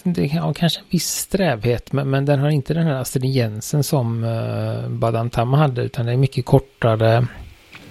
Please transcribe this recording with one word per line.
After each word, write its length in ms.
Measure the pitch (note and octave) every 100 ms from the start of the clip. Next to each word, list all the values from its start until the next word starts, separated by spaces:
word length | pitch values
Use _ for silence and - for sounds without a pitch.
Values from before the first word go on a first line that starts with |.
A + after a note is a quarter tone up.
det 240 | F3+ F3 D3
har 260 | E3 D#3+
kanske 260 | - E3+ -
en 60 | -
viss 240 | E3+ -
strävhet, 760 | - - G3 F3 A2+ A#2 A#2 -
men, 180 | C3+ C#3
men 140 | C3+
den 140 | C#3 C#3
har 120 | D3
inte 240 | D3+ B2+
den 120 | D#3+ E3
här 140 | C3
astringensen 840 | B2+ C3+ C3 C3 A2+ G#2+ - D3
som, 400 | C3+ C#3+ A#2 A#2
eh, 640 | A#2 A2+ A2+ A2 A2 A2+ A#2+
Badam 420 | A#2 A#2 A2+ A#2
Tam 220 | - A#2
hade, 300 | C#3+ D3+ B2
utan 240 | A#2 - A#2
det 60 |
är 40 | B2
mycket 280 | C3+ C3
kortare. 800 | - C#3 - - A#2+ A2 A2+ A#2 A#2+ - - - - - -